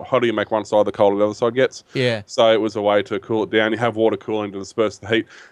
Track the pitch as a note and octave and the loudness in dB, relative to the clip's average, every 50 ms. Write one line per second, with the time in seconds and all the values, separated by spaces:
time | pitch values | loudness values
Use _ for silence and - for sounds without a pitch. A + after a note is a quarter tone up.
0 | - - C3 B2+ A#2+ A#2 A2 G#2 G#2 - A2+ A2 G2+ - - G#2+ G2+ G2+ G2 - | -8 -2 -2 0 0 0 0 -2 -2 -2 -2 -4 -4 0 0 0 2 0 2 2
1 | G#2+ G2+ G2+ G2+ G#2 G#2+ G#2 - - A#2 A#2 B2+ C3 - - - - _ - C3+ | 2 2 4 2 0 -2 0 -2 -4 -2 0 0 0 -2 -2 -8 -18 _ -6 -2
2 | B2+ B2 A#2 G#2+ G2+ - - - A#2 A2+ A2+ G#2+ G#2+ A2 G2+ A2+ G2+ G#2 G2+ G#2 | -2 -2 -2 -4 -6 -10 0 2 4 6 6 4 2 -2 -4 -2 0 2 2 2
3 | G2 - A2 G2 - - A#2 A2 G2+ F2+ G2 A2 G#2+ A2 A2 G#2+ B2 A#2+ A2 A2 | 0 -2 -6 -8 -6 -4 -2 -2 -2 0 2 2 2 2 0 0 -2 -2 0 2
4 | A2 A2 G#2 G2 - - A2 A2 G#2 G2+ F#2+ G2 G2 F#2 - - A2 G#2 - - | 2 2 2 0 -4 -6 -6 -4 -4 -6 -8 -10 -12 -10 -4 -2 -2 -2 -2 -8
5 | - F#2+ A2+ A2+ A2+ - - - - - | -6 -2 -2 -2 -2 -4 -12 -20 -20 -20